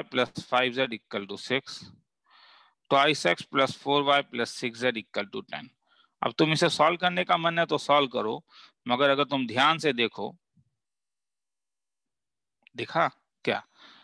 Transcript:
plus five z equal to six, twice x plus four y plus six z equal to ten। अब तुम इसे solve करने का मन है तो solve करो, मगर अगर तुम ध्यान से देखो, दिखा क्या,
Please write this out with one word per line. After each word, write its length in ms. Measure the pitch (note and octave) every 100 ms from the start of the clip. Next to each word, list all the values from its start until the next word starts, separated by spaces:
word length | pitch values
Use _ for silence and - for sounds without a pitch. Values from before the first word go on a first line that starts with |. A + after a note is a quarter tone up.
plus 280 | A#2+ B2+ B2 - -
five 260 | B2+ B2+ B2
z 100 | C3
equal 320 | A2+ - G#2+ G2
to 100 | G2+
six, 460 | - B2+ - - - - _ _ _ _ - - _ _ -
twice 340 | C#3 C#3+ D3 F3
x 240 | E3+ -
plus 240 | C#3 C3+ -
four 280 | C#3 C#3+
y 180 | C#3+ C#3+ C#3
plus 240 | A#2+ A2+ -
six 180 | B2+ A2+
z 220 | B2+ A2+
equal 240 | G#2 G#2 G#2
to 100 | - F#2+
ten। 140 | D2+ D2+ _ _ _ _ -
अब 120 | - A2+
तुम 140 | D#3
इसे 180 | D#3 F3
solve 280 | - D3+ F3
करने 260 | F3+ F3+
का 140 | F3+ F3
मन 220 | E3 E3
है 60 | E3
तो 120 | C#3+
solve 300 | - D3 C#3
करो, 360 | A#2+ G#2+ C3+ - - - _ -
मगर 220 | B2 C#3
अगर 140 | C#3 C#3
तुम 200 | C#3 B2
ध्यान 300 | A2 C#3+ D#3+
से 160 | D3+
देखो, 400 | B2 A#2 - G2+ - _ _ _ _ _ _ _ _ _ _ _ _ _ _ _ _ _ _ _ _ _ _ _ B2
दिखा 320 | A#2+ D#3+ D#3 - _ _ -
क्या, 160 | - - _ - -